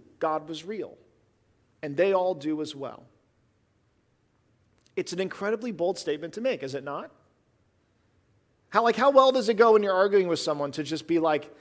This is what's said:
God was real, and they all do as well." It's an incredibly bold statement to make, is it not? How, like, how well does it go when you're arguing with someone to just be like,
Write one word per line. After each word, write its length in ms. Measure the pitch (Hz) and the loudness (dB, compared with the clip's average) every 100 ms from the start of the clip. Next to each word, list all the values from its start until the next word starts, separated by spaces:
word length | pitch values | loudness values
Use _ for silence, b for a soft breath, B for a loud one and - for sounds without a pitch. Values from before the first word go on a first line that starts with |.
| _ - | _ -6
God 320 | 160 156 151 | -4 -4 -6
was 160 | 156 170 | -12 -10
real, 320 | 214 113 - _ _ _ _ _ _ _ _ | -10 -10 -14 _ _ _ _ _ _ _ _
and 160 | 147 143 | -6 0
they 160 | 190 | 2
all 220 | 185 185 | 2 0
do 260 | 165 147 156 | -2 -4 -4
as 160 | 156 143 | -6 -8
well." 300 | 131 - - _ _ _ _ _ _ _ _ _ _ _ _ _ _ _ _ _ _ - | -12 -12 -20 _ _ _ _ _ _ _ _ _ _ _ _ _ _ _ _ _ _ -10
It's 180 | 175 | -8
an 60 | 175 | -6
incredibly 520 | 185 - 202 220 240 | -6 -6 -4 -4 -6
bold 240 | 165 175 185 | -4 -4 -4
statement 380 | - 147 165 | -4 -6 -6
to 80 | 214 | -6
make, 200 | 254 196 | -4 -4
is 120 | 135 | -6
it 100 | 135 | -8
not? 260 | 139 147 320 _ _ _ _ _ _ _ _ _ _ _ _ _ _ _ _ | -8 -10 -10 _ _ _ _ _ _ _ _ _ _ _ _ _ _ _ _
How, 140 | 202 | 0
like, 140 | 233 214 | 2 4
how 120 | 269 | 4
well 200 | 262 262 | 6 6
does 160 | 262 214 | 4 2
it 60 | |
go 180 | 208 233 | 4 6
when 100 | 220 | 6
you're 120 | 202 | 4
arguing 340 | 185 202 202 180 | 2 4 4 2
with 120 | 160 | 0
someone 320 | 165 147 143 | -2 -4 -4
to 100 | 139 | -6
just 240 | 143 156 - | -6 -6 -2
be 120 | 170 | 0
like, 300 | 160 151 - b | 2 0 -4 b